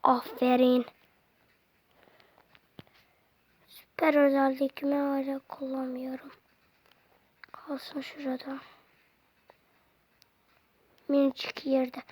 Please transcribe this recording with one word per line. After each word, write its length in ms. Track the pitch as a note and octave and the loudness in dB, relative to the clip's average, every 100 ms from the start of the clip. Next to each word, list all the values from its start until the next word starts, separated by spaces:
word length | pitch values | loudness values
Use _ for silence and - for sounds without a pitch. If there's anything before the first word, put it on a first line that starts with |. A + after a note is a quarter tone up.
Aferin. 800 | - B3 - - B3+ B3 B3+ B3+ A#3+ _ _ _ _ _ _ _ _ _ _ _ _ _ _ _ _ _ _ - - _ _ _ _ _ _ _ _ | 4 2 0 -2 2 4 4 4 0 _ _ _ _ _ _ _ _ _ _ _ _ _ _ _ _ _ _ -20 -20 _ _ _ _ _ _ _ _
Süper 460 | - _ - D#4 | -20 _ 0 4
özelliğimi 800 | D4 C#4 C4+ C4+ C4+ C4+ - C#4 C#4+ | 6 6 6 2 2 -2 0 -2 0
hala 440 | C#4 C#4 C4+ C4+ | 0 -2 -2 -6
kullanmıyorum. 920 | _ - C4+ C4 C4 B3+ C4 C4 C#4+ - _ _ _ _ _ _ _ _ _ _ - | _ -12 -8 -6 -6 -8 -8 -10 -14 -20 _ _ _ _ _ _ _ _ _ _ -20
Kalsın 500 | - - C#4 - D4 | -20 -12 -10 -8 -12
şurada. 580 | C4 D4+ C#4+ B3+ C#4 C4+ - - _ _ _ _ _ _ _ _ _ _ _ _ _ _ _ _ _ _ _ _ _ _ - | -12 -10 -8 -8 -8 -12 -14 -20 _ _ _ _ _ _ _ _ _ _ _ _ _ _ _ _ _ _ _ _ _ _ 0
Minicik 580 | C#4 C#4 - - - D4 | 2 2 0 -10 -8 -2
yerde. 320 | C4+ B3+ C4 - | 0 0 -6 -18